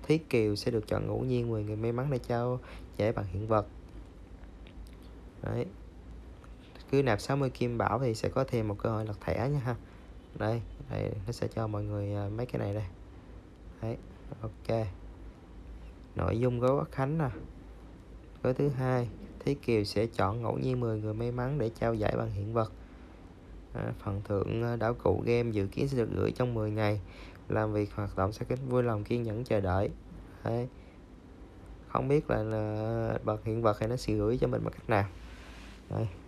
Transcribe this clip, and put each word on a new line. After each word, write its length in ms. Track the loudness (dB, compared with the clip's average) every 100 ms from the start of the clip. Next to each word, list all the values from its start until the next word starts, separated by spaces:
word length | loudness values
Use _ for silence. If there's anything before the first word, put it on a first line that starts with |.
Thí 140 | 4 2
kiều 380 | 4 2 4 2
sẽ 160 | 0
được 160 | 0 0
chọn 200 | 0 0
ngẫu 120 | 0
nhiên 300 | 2 2 2
mười 140 | 0
người 120 | -2 0
may 160 | 0
mắn 160 | 0 0
để 80 | 0
trao 400 | 0 0 2 0 -4 -14 -14 2
giải 140 | 2
bằng 140 | 2 -2
hiện 220 | -4 4
vật. 200 | 4 4 -8 -16 -16 -16 -16 -18 -16 -16 -16 -16 -14 -14 -16 -16 -16 -16 -8
Đấy. 240 | -2 -2 -2 -6 -16 -16 -14 -14 -14 -16 -16 -16 -16 -18 2
Cứ 120 | 4
nạp 180 | 6 4
sáu 160 | 2 2
mươi 120 | 2
kim 280 | 2 0 2
bảo 220 | 4 4
thì 160 | 2 2
sẽ 140 | 2
có 140 | 2
thêm 240 | 2 2 2
một 80 | 0
cơ 120 | 0
hội 160 | 0 -2
lật 160 | -4
thẻ 280 | -2 0 2
nha 100 | 2
ha. 160 | 0 -4 -6 -16 -16 -16 -14 -2
Đây, 220 | 0 0 -2 -10 -6
đây, 220 | -2 -2 -2 -4
nó 60 |
sẽ 160 | -4 -2
cho 200 | -2 -2
mọi 160 | -2
người, 300 | -2 -2 0
ờ, 160 | 0 -2
mấy 160 | -2 -2
cái 140 | -2
này 140 | 0
đây. 120 | -2 -4 -8 -16 -18 -16 -18 -18 -18 -16 -8
Đấy, 160 | -6 -6 -8 -16 -14 -8
ok. 460 | -8 -10 0 0 0 -4 -14 -14 -14 -16 -16 -16 -14 -14 -14 -16 -12 -2
Nội 240 | 0 4
dung 200 | 4 4
gói 120 | 4
quốc 200 | 4 0
khánh 260 | -2 0 2
nè. 120 | 0 -2 -10 -14 -16 -16 -18 -18 -16 -16 -16 0
Gói 100 | 2
thứ 160 | 4 4
hai, 400 | 4 4 4 2 -4 -12 -4
Thí 160 | 0 0
Kiều 280 | 4 4
sẽ 240 | 6 2 2
chọn 340 | 4 2 2
ngẫu 160 | 0 2
nhiên 220 | 2 2
mười 200 | 2 2
người 140 | 0
may 180 | 0 0
mắn 260 | 0 0 2
để 120 | 0 2
trao 140 | 2
giải 200 | 4 4 2
bằng 140 | 2
hiện 220 | -2 0
vật. 180 | 2 2 -2 -16 -16 -18 -18 -18 -18 -16 -16 -10
À, 180 | -4 -4 -2
phần 220 | -2 -4
thưởng, 380 | 0 2 2 2
ờ, 120 | 2 2
đảo 180 | 2
cụ 300 | 4 4 4 4
game 260 | 4 4
dự 160 | 2 2
kiến 200 | 2 2
sẽ 100 | 2
được 120 | 2 2
gửi 160 | 2
trong 220 | 2 2
mười 180 | 2 0
ngày. 300 | 4 4 2 -2 -12 -14 -14 -2
Làm 240 | 2 4
việc 200 | 2 0 0
hoạt 220 | -4 2
động 140 | 2
sẽ 140 | 2 -2
kính 200 | -2 2
vui 140 | 4
lòng 200 | 4 2
kiên 200 | 2 0
nhẫn 200 | 2 -2
chờ 180 | 2 2
đợi. 280 | 4 4 2 -2 -14 -14 -16 -6
Đấy. 240 | 0 0 -2 -6 -18 -18 -18 -18 -18 -18 -18 -16 -16 -16 -2
Không 200 | 0 4
biết 220 | 2 4
là, 140 | 0
là 760 | 2 0 0 0 0 0 0 0
bằng 140 | 0 0
hiện 180 | 0 4
vật 160 | 4 4
thì 80 | 2
nó 80 | 0
sẽ 180 | 2
gửi 240 | 2 4 4
cho 60 | 2
mình 160 | 2
bằng 100 | -2
cách 160 | -4 2
nào. 160 | 2 2 -2 -14 -14 -16 -14 -16 -16 -4
Đây. 180 | -2 -2 -4